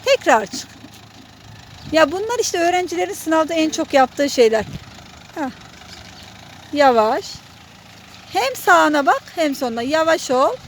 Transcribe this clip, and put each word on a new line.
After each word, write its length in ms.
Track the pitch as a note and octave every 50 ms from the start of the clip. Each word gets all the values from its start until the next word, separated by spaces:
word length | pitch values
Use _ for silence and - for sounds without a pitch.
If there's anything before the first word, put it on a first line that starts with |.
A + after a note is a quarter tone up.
| -
Tekrar 420 | B4 C#5 - - E4+ B3+ A3 -
çık. 220 | - - - - - - - - - - - - - - - - - - - - - - - - - - - - -
Ya 200 | D#4 D#4+ D#4+ C#4+
bunlar 260 | D#4+ F#4+ G#4 A4 A#4+ B4
işte 180 | G4+ - - F4
öğrencilerin 560 | E4+ F4 F4+ F4+ F4+ D#4+ E4+ E4+ F4+ F4 G4+
sınavda 400 | - - D#4+ D#4+ D#4+ D#4 D#4 E4
en 160 | D#4+ D#4 D#4+
çok 240 | D#4 E4 D#4 - -
yaptığı 360 | C4+ C4 B3 - - C#4+ C#4
şeyler. 340 | - - A#3+ A3 A3 G#3+ G3+ - - - - - - - - - - - - - -
Hah. 160 | E4+ D4 B3+ - - - - - - - - - - - - - - - - - - - - - - - -
Yavaş. 520 | - C#4+ C#4+ C4+ B3 A3+ G#3+ A3 B3+ E4+ G4+ - - - - - - - - - - - - - - - - - - - - -
Hem 240 | - F#4 A#4 C5+ B4+
sağına 500 | - - G#4 F4+ E4 D#4+ D4+ D4+ D4 C#4
bak 160 | D#4+ G#4 C#5 - - -
hem 200 | F4+ D#4+ D4 C4+
soluna. 280 | - C#4 A#3+ A3+ A#3
Yavaş 480 | A#3 C4+ D4+ D#4+ D#4+ E4 D#4+ D#4+ - -
ol. 260 | C4 B3+ C#4 E4+ B4 C5 -